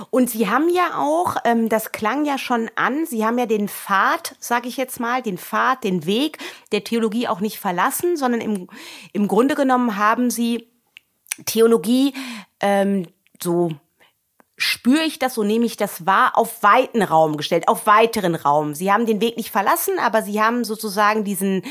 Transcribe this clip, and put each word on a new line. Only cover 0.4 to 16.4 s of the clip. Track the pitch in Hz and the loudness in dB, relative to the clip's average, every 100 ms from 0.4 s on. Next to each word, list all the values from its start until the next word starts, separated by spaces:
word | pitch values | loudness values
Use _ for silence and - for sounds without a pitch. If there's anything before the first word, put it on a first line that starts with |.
| 196 | 0
haben | 247 330 | 2 2
ja | 359 349 - | 0 0 -2
auch, | 285 320 370 - | 0 0 0 -2
ähm, | 240 233 226 | 0 0 0
das | 220 - | -2 -4
klang | - 214 269 | -6 -4 -2
ja | 294 269 | -2 -2
schon | - 240 226 - | -2 -2 -2 -2
an, | - 285 320 | -2 -2 -4
Sie | 226 220 | -2 0
haben | 240 | 0
ja | 240 | 0
den | 214 202 | 0 -2
Pfad, | - - 196 240 330 - - | -6 -2 0 2 0 -6 -10
sag | - 240 247 | -4 -4 -4
ich | 269 | -6
jetzt | 254 - | -6 -6
mal, | 233 254 | -4 -4
den | 226 180 | -4 -6
Pfad, | - 214 233 254 | -4 0 0 0
den | 202 185 151 | -2 -2 0
Weg | 220 311 - - - - | 0 -2 -4 -14 -16 -4
der | 208 | -4
Theologie | - 233 220 226 240 | -2 0 0 0 -2
auch | 180 | -2
nicht | 208 - | -4 -4
verlassen, | 202 175 240 - 349 330 | -4 0 0 0 -2 0
sondern | 254 233 | 0 -2
im, | 220 202 185 254 - - - | -2 -4 -6 -18 -20 -20 -8
im | 202 202 | -4 0
Grunde | 196 269 | 2 2
genommen | 294 269 247 240 196 | 2 2 2 2 0
haben | 208 226 247 | 0 2 0
Sie | 214 233 233 - _ _ - _ _ - - | 0 -2 -2 -6 _ _ -20 _ _ -14 -10
Theologie, | - 214 226 226 185 254 277 269 254 226 - - | -4 4 4 4 2 2 2 -2 -12 -14 -18 -4
ähm, | 202 196 196 196 165 _ _ - | 2 2 2 0 -4 _ _ -8
so | 175 170 170 147 _ _ _ _ _ _ _ - | -2 0 0 -4 _ _ _ _ _ _ _ -6
spüre | - - 240 302 | -4 0 2 2
ich | 320 - | 2 -2
das, | 262 | -4
so | 233 | 0
nehme | 208 226 233 | 0 2 0
ich | - | -2
das | 202 - | -6 -4
wahr, | 170 202 254 | 0 2 4
auf | - | 2